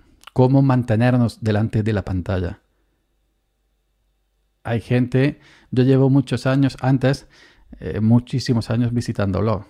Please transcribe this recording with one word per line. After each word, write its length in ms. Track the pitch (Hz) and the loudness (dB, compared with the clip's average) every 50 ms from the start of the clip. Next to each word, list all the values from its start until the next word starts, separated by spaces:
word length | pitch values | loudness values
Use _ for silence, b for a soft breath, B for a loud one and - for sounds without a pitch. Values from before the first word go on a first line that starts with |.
| B B B _ _ - - | B B B _ _ -6 0
cómo 280 | 135 127 131 135 139 | 2 2 4 4 2
mantenernos 840 | 139 135 127 127 117 - 110 107 123 123 123 123 120 107 - - - | 2 2 2 0 0 0 0 0 2 2 2 2 0 0 -2 -4 -2
delante 400 | 110 104 104 113 107 - 110 104 | -2 0 0 0 -2 -2 -2 -2
de 100 | 110 107 | -2 -2
la 100 | 98 - | -4 -4
pantalla. 580 | - 95 90 85 - 95 92 90 90 104 - _ _ _ _ _ _ _ _ _ _ _ _ _ _ _ _ _ _ _ _ _ _ _ _ _ _ _ _ _ _ _ _ _ _ _ _ _ _ _ _ - | -4 -6 -6 -4 -4 -4 -4 -4 -6 -8 -12 _ _ _ _ _ _ _ _ _ _ _ _ _ _ _ _ _ _ _ _ _ _ _ _ _ _ _ _ _ _ _ _ _ _ _ _ _ _ _ _ -8
Hay 160 | 113 117 110 | -6 -6 -6
gente, 600 | - - 123 123 127 120 - 127 135 147 - b b b b b b b | -2 -2 0 0 0 0 0 0 0 0 -2 b b b b b b b
yo 120 | - 127 127 | 0 2 2
llevo 260 | 131 135 131 135 135 | 4 4 4 4 4
muchos 360 | 135 143 135 - 127 120 - | 4 2 0 0 -4 -4 -2
años 320 | 131 131 139 139 127 - - | 0 0 2 0 0 -2 -2
antes, 460 | - 127 135 127 127 127 139 - - b b b b b b b b b - - | -2 0 0 2 0 0 -2 -2 -6 b b b b b b b b b -20 -14
eh, 200 | - 80 78 101 | -10 -8 -4 -2
muchísimos 680 | 110 110 117 120 120 - - 123 - - 123 113 - - | 2 2 2 2 2 -2 -6 -4 -2 -2 -2 -2 -2 -2
años 240 | 113 117 123 117 120 | -2 -2 -2 -2 -4
visitando 460 | 120 - - 107 - 101 98 92 98 | -4 -6 -6 -4 -4 -4 -2 -2 -2
blogs, 260 | 101 113 107 98 104 - | -2 -2 -2 -4 -6 -12